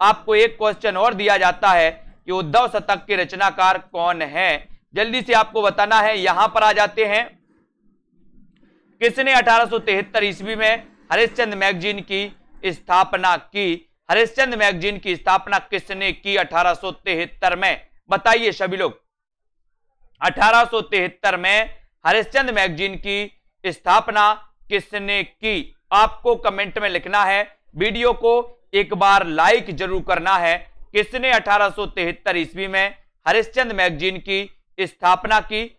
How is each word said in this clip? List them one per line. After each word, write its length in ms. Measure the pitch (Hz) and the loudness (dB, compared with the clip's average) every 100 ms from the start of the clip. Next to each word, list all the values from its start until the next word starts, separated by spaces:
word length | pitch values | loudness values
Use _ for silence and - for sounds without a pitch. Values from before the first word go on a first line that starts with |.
आपको 340 | 196 214 202 214 | 2 2 2 2
एक 220 | 226 226 | 2 2
क्वेश्चन 400 | 214 202 220 185 | -2 -2 -4 0
और 160 | 220 | 0
दिया 240 | 208 202 202 | 0 0 2
जाता 340 | 185 - 202 | 2 2 2
है 200 | 180 160 165 - - - | 4 2 0 -16 -20 -6
कि 60 | |
उद्धव 360 | 185 165 180 247 | -6 0 2 2
शतक 360 | 214 - 196 - | -2 -2 -4 -2
के 100 | 202 | -4
रचनाकार 600 | 170 185 196 196 185 185 | -2 -2 -2 2 2 2
कौन 380 | - 175 170 175 | -4 -4 -2 -2
हैं, 440 | 151 151 185 147 - - _ | -4 -2 -2 -2 -6 -20 _
जल्दी 280 | - 226 247 | -4 -2 -4
से 120 | 240 226 | 0 2
आपको 260 | 214 220 | 2 0
बताना 380 | 208 - 202 220 | 0 0 2 2
है। 180 | 208 214 | 2 0
यहां 300 | 185 175 214 | -2 0 2
पर 160 | 220 | 4
आ 80 | 214 | 2
जाते 320 | 208 208 214 214 | 2 0 0 -2
हैं, 220 | 208 240 _ _ _ _ _ _ _ _ _ _ - - _ _ _ _ _ | 0 -4 _ _ _ _ _ _ _ _ _ _ -20 -20 _ _ _ _ _
किसने 320 | 233 233 262 | 0 2 2
अठारह 320 | 262 233 226 233 | 4 4 4 4
सौ 140 | 220 | 0
तिहत्तर 440 | 220 196 202 226 | -2 -2 0 -2
ईस्वी 320 | 208 175 196 220 | -2 -4 -8 -2
में 280 | 220 226 - _ _ | 0 0 -6 _ _
हरिश्चंद्र 460 | 175 226 - 233 202 | 0 0 0 -4 0
मैगजीन 440 | 196 190 185 202 | -2 -2 -4 -8
की 300 | 185 196 202 - _ - 190 | -6 -6 -6 -10 _ -10 -8
स्थापना 680 | 170 - 180 185 190 185 170 | -8 0 2 2 0 0 -2
की? 480 | - 202 196 165 - _ _ | -4 -4 -4 -4 -8 _ _
हरिश्चंद्र 480 | 185 226 247 262 233 | 0 0 0 -2 2
मैगजीन 400 | 208 185 190 202 | 0 0 -4 -6
की 160 | 202 175 | -6 -4
स्थापना 420 | - 190 190 196 | 0 0 0 -4
किसने 500 | - 196 - 190 196 | -4 -8 -8 -6 -4
की 220 | 156 196 196 | -4 -4 -2
अठारह 360 | 180 165 175 170 | 0 0 2 0
सौ 160 | 190 | -4
तिहत्तर 640 | 170 - 165 170 - 185 175 | -10 -6 -4 -4 -2 -2 0
में? 260 | 190 151 - _ _ | -2 -2 -8 _ _
बताइए 420 | 190 240 233 226 | 0 2 2 2
सभी 240 | 180 190 190 | -2 -6 -2
लोग, 220 | 175 - _ _ _ _ _ _ _ _ _ _ _ _ | -4 -4 _ _ _ _ _ _ _ _ _ _ _ _
अठारह 420 | 165 - 208 233 233 | -4 2 4 4 4
सौ 160 | 226 | 0
तिहत्तर 540 | 220 202 180 180 202 180 | -2 -2 -2 -4 -2 -2
में 380 | 180 208 220 - - _ 160 | 0 0 0 -8 -20 _ 0
हरिश्चंद्र 480 | 208 214 269 262 | 0 2 -2 0
मैगजीन 420 | 214 190 160 196 190 | 0 -2 -2 -6 -6
की 440 | 202 202 208 _ _ _ | -6 -6 -6 _ _ _
स्थापना 680 | 185 165 - 196 226 214 208 214 - _ - | -8 -6 2 2 2 2 2 2 -8 _ -6
किसने 540 | 202 - 208 202 202 | -6 -4 -10 -4 -4
की? 520 | 180 _ 220 196 139 - _ | -4 _ -6 -4 -6 -16 _
आपको 400 | 196 220 - 240 233 | 2 2 0 -2 0
कमेंट 400 | 220 196 202 220 | -2 -4 -6 -4
में 100 | 208 | -4
लिखना 340 | 175 180 208 | -4 -2 0
है, 180 | 190 196 208 _ _ 147 | 2 0 -2 _ _ -4
वीडियो 360 | 208 233 240 | -4 0 0
को 180 | 240 226 240 240 - _ | 2 2 0 -2 -12 _
एक 200 | 196 196 196 | -2 -2 2
बार 300 | 196 196 180 | 4 4 2
लाइक 480 | 156 170 233 202 156 | 2 4 2 0 -6
जरूर 260 | 185 185 | -4 -4
करना 320 | 180 175 170 196 | -2 -2 0 0
है। 200 | 170 175 - - - | 0 -2 -6 -20 -6
किसने 380 | 202 208 254 262 | -4 -4 -4 0
अठारह 380 | 233 208 202 202 | 0 2 2 2
सौ 160 | 202 202 | 0 -8
तिहत्तर 500 | - 175 175 202 175 | -4 -4 -4 -4 -2
ईस्वी 300 | 156 120 190 | -4 -8 -4
में 280 | 190 196 196 _ _ - | -2 -2 -4 _ _ 0
हरिश्चंद्र 500 | 202 220 247 247 202 | 0 0 -2 -2 0
मैगजीन 420 | 180 156 180 190 | -2 0 -4 -6
की 300 | 175 196 202 - _ - | -6 -6 -6 -14 _ -8
स्थापना 600 | 190 - 180 180 208 214 | -8 -2 2 2 2 0
की? 280 | 208 214 233 | 0 -6 -8